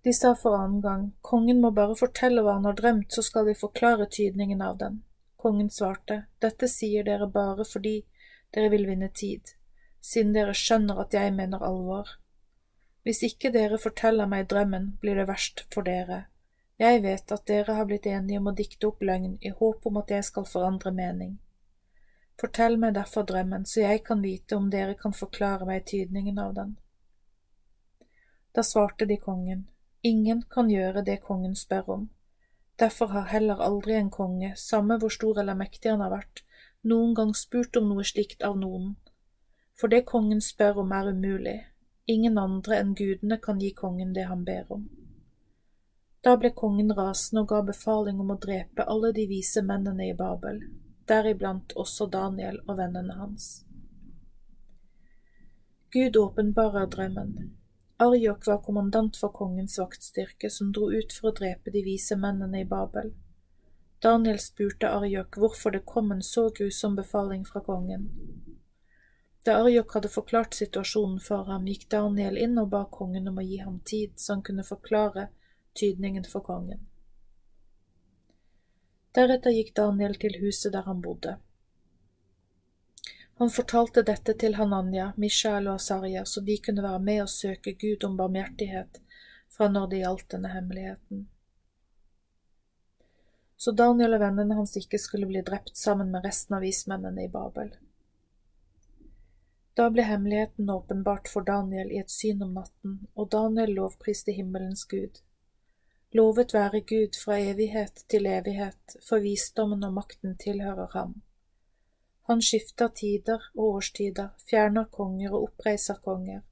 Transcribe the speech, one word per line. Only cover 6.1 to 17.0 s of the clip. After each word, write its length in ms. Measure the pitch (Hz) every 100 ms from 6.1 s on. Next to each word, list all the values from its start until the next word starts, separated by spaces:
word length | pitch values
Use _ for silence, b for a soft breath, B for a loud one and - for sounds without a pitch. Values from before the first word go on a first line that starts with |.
| 214 208 _
«Dette 280 | 220 - 247
sier 320 | - 220 208
dere 240 | 208 202 202
bare 380 | 202 196 196 220
fordi 280 | - 208 214 - b b b b
dere 160 | 214 214
vil 140 | 202 196
vinne 220 | 190 190
tid, 400 | - 202 - - - - - - -
siden 320 | - 233 208
dere 220 | 214 202
skjønner 480 | 202 - 226 208 196
at 100 | 202 202
jeg 160 | 202 196
mener 260 | 185 190 -
alvor. 480 | 185 185 196 202 - _ _ _ _ _ _ _ _ -
Hvis 140 | 226 233
ikke 240 | - 269
dere 220 | 233 214 214
forteller 480 | 220 - 226 220 202
meg 180 | 196 190
drømmen, 460 | 202 202 190 196 -
blir 180 | 208 196
det 80 | 190
verst 380 | 190 - - -
for 100 | -
dere. 400 | 185 180 180 185 196 _ _ _ _ _
Jeg 240 | 226 240